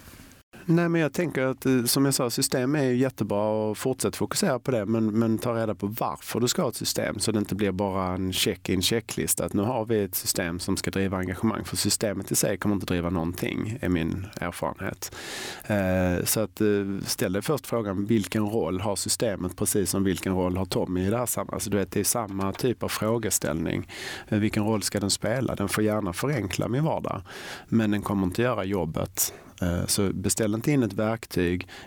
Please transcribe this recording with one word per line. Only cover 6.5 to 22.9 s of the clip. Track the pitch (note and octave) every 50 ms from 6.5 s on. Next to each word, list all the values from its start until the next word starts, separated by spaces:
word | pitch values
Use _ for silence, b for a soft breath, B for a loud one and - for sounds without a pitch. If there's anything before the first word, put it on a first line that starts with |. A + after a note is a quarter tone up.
| - -
ha | E3 A#2+
ett | -
system | - A2+ - - - A2 G#2+ - G#2
så | - A2+
det | G#2 G#2+
inte | G2+ - -
blir | G2 G#2 G2
bara | F#2 F#2 G#2 G2 F#2 F#2+ F#2 F2+ F2+
en | F#2 F#2+ F#2 F2+
check | F2 - A2+ F2+ - - -
i | F#2
en | F#2+
checklista, | F2+ - A2+ A#2 - - - - - - - - E2
att | F2 -
nu | G2
har | G2+ A#2 C3 A#2+ A2
vi | A2+ A2+ G#2+ G2+
ett | F2+ -
system | - - - - - F#2 E2+ F2 F2+
som | - - F#2+ -
ska | - -
driva | - F#2+ G2 F#2+ G2 F#2
engagemang, | F2+ F2+ F#2 - - A2 G2+ - -
för | - - -
systemet | - G#2 - - A2+ G#2+ F#2+ G2 F#2+ -
i | -
sig | - - - G2+ F#2
kommer | - G#2 G#2
inte | F#2+ -
driva | - F#2 F2 E2+ E2+
någonting, | F2+ E2+ D#2+ E2+ F2 - - - - - F#2 A2 A2 -
är | - F2+
min | F2+ E2 D#2+ E2 F2 F#2 F#2+ - - -
erfarenhet. | - F2 - - - - - - F#2+ - - - - - B B B B B B B B B B B -
Eh, | G#2+ G2+ F#2+ F#2 F#2 F#2 F#2 F2+ F2 F2 -
så | - - A2+
att, | G#2+ G2 - -
eh, | G#2+ G#2 G#2 G2+ G2 G2 G2 G2 F2
ställ | - - - A#2+ G2 F#2
dig | G2+
först | G2 - D3+ C3 - -
frågan, | B2+ A#2 A2 G2+ F#2+ F#2 G2+
vilken | G#2 A#2 A2 F#2+ - - A2 G#2+ G2+
roll | A2 A2+ D#2+ D#2+ F#2 F#2
har | G2 G#2+ G2
systemet, | - - G#2 - - B2+ A2+ F#2+ E2 F2 F2+ - -
precis | G#2+ - - G#2+ F#2+ F2+
som | - G2 G2
vilken | G2 F2+ E2+ - F#2+ F#2
roll | F#2 F2+ F#2 F#2 F#2+
har | F#2+
Tommy | F#2 - B2 F2+ F2 F2+ F2+ F#2 G2
i |
det | A2 B2
här | B2
sammanhanget? | - - - G2 - -
Alltså, | - - G#2+
du | G2+ G2+
vet, | F#2+ -
det | - A2
är | F#2
samma | - - A#2+ A2 G2 G2 G2 G2 G2 F#2+
typ | - - B2+ G#2+ - -
av |
frågeställning. | F#2+